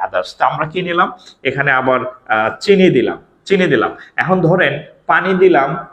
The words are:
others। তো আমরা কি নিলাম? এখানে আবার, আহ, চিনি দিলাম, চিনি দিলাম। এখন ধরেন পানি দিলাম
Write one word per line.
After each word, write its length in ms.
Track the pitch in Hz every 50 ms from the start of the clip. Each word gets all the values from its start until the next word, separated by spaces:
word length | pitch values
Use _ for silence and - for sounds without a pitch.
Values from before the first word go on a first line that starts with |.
| 95
others। 320 | - - 90 90 - - -
তো 60 | 135
আমরা 200 | 127 143 147 156 156
কি 140 | - 185
নিলাম? 300 | 170 175 170 175 190 196 - - - - - _ -
এখানে 280 | 135 - 139 139 143
আবার, 280 | 135 131 127 135 131 123 117
আহ, 440 | - - - _ - 110 110 110 110 - -
চিনি 300 | - - 196 185 185 175
দিলাম, 360 | 147 127 110 98 87 - - _ _ _ -
চিনি 220 | - 190 185 180 165
দিলাম। 280 | 135 113 98 82 - - - - _
এখন 260 | - 123 151 185 185
ধরেন 380 | - 160 185 180 165 139 135 147 - - - _ _ -
পানি 260 | 165 170 175 190 190
দিলাম 520 | 180 190 180 165 139 135 147 165 - - -